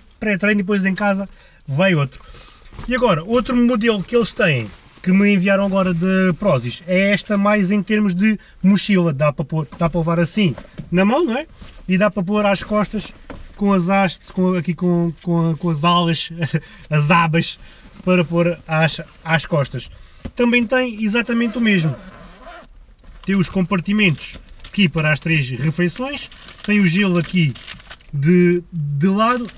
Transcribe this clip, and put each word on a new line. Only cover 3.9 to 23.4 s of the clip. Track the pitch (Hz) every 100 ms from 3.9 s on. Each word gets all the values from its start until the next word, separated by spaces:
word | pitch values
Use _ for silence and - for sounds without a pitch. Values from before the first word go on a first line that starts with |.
| 208
que | - 240
eles | 214
têm, | - 190 135 107 - - -
que | 185
me | 190 202
enviaram | 196 185 196 196
agora | 190 185
de | 170 185 190 190 170
Prozis, | 208 135 120 - 165
é | 185 196
esta | 202 - 202
mais | 202 214 185
em | 208
termos | 180 214 202
de | 175 214 208 - -
mochila. | 185 202 - 190 170
Dá | 139 151
para | 143 147
pôr, | 160 143 -
dá | 170
para | 170
levar | 160 165
assim | 165 214 190 113 - - -
na | 175 196
mão, | 277
não | 330 240
é? | 320 - - - -
E | 185
dá | 208
para | 202
pôr | 180 208 202
às | 196
costas | - 208 202 214 - - - - - -
com | 202
as | 190 170
hastes, | 196 190 - -
com, | - 185 180
aqui | 165
com, | 165 180 175 170 156
com, | 175 170 165 156
com | 175
as | 156 170
alas, | 175 170 160 - 165 160 156
<laughs> | - - -
as | 156 147
abas, | 180 160 165 - - - - - -
para | 180 180
pôr | 160 170 170 165 -
às, | 160 160 - - -
às | - 160 -
costas. | 156 135 127 - - - - - -
Também | 240 240 233
tem | 254 254 214
exatamente | 214 233 240 233 233 247
o |
mesmo. | 226 196 156 123 - - - - - - - - - - - - -
Tem |
os | 196